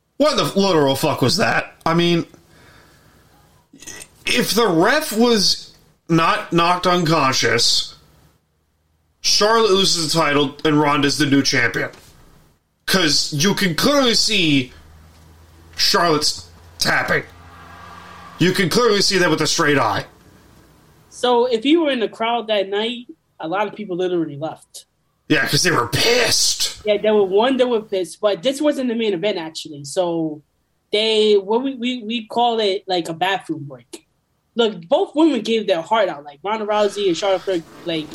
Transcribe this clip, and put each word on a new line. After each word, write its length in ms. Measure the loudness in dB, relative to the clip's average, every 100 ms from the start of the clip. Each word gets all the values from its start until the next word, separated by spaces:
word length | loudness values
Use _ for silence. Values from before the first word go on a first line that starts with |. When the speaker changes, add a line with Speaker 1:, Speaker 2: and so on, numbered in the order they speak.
| _ 0
Speaker 1:
What 200 | 0 2
the 220 | -2 0
literal 360 | 2 4 2 2
fuck 260 | -2 0
was 140 | 0 2
that? 360 | 0 0 -4 -6 -2
I 80 |
mean, 320 | 2 2 0 -2 -12 _ -20 -20 -20 -20 _ _ _ _ _ _ _ _ -20 -20 -18 -20 _ -4
if 260 | -2 0
the 120 | 2 2
ref 500 | 4 4 2 0 0
was 580 | 2 2 0 -2 -8 -20 _ _ 0
not 440 | 2 2 0 0
knocked 340 | 2 2 2 2
unconscious, 1080 | 0 2 2 2 0 0 2 2 0 -4 -12 _ _ _ _ _ _ _ _ _ _ _ _
Charlotte 500 | -2 2 4 4 4
loses 420 | 2 2 0 -2
the 60 | 0
title 380 | 2 2 0 0
and 140 | 2 2
Ronda's 380 | 2 2 0 0
the 80 | 2
new 160 | 2
champion. 480 | 2 0 0 -2 -6 -10 -20 -20 -20 -20 _ _ _ _ -4
'Cause 460 | 0 2 0 -2
you 220 | -2 0
can 200 | 0 -2
clearly 400 | 0 2 2 2
see 580 | 2 0 0 2 0 -2 -12 -20 -20 -20 -20 -20 -20 -20 -20 -16 -4
Charlotte's 680 | 0 2 2 2 0 -6 -12 -20 -16 -6
tapping. 440 | -2 0 0 -2 -4 -20 -20 -20 -20 -20 -20 -20 -20 -20 -12 0
You 140 | 0
can 160 | 2 0
clearly 320 | 2 2 2
see 160 | 2 2
that 120 | 2
with 100 | 2
a 40 | 0
straight 320 | 0 2 2
eye. 280 | 2 -2 -6 -18 -20 -20 -20 -20 -20 _ _ _ _
Speaker 2:
So 360 | -4 0 2 2
if 180 | 0
you 180 | 2 2
were 80 | 2
in 100 | 0
the 80 | -4
crowd 380 | -4 -2 -2 -2
that 200 | -2 0
night, 380 | -2 -4 -6 -14 -20 _ -14
a 80 | -6
lot 180 | -4 -4
of 60 |
people 220 | -6 -8 -4
literally 400 | -2 -2 -4 -6
left. 500 | -10 -12 _ -20 -20 _ _ _ -2
Speaker 1:
Yeah, 180 | 0 0
'cause 160 | 0
they 80 | 0
were 160 | 0 0
pissed. 960 | 0 2 2 2 0 0 -2 -6 -6
Speaker 2:
Yeah, 120 | -2 0
there 180 | 2
were 100 | 2
one 340 | 2 2 2 2
that 100 | 0
were 140 | 0
pissed, 380 | -2 -6 -6 -2
but 220 | -2 0
this 180 | -2 0
wasn't 280 | 0 0 -2
the 60 | -2
main 160 | -2
event, 240 | -2 -2 -4
actually. 460 | -6 -12 -14 -14
So 580 | -8 -2 -2 -2 -4 -6 _ _ _ _ -4
they, 420 | -2 0 2 4
what 280 | 4 2 -2
we, 120 | -2
we, 280 | -4 -6 -6
we 240 | -6 -8 -6
call 320 | -2 0 0
it, 260 | -2 -2 -4
like, 200 | -4 -4
a 40 |
bathroom 500 | -4 -2 -4 -6 -10
break. 420 | -10 -16 -20 -20 _ _ _ _ _ -2
Look, 320 | -2 -2 -2
both 260 | -2 0
women 280 | 2 2 2
gave 260 | -2 -2 0
their 120 | -2
heart 260 | 0 0 0
out. 160 | -4
Like, 160 | -14 -10
Ronda 240 | -6 -6 -2
Rousey 400 | 0 0 0 -2
and 100 | 0
Charlotte 260 | 0 -2
Flair, 200 | -2 -4 -6 -14 -8
like, 200 | -8 -8